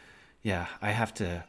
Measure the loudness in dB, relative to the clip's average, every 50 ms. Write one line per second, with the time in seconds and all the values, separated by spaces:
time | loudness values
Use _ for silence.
0 | -20 -20 -20 -20 -20 -20 -12 -4 -2 0 0 0 0 -4 -6 -2 0 2 2 2
1 | 2 0 0 -2 -2 0 -2 -4 -6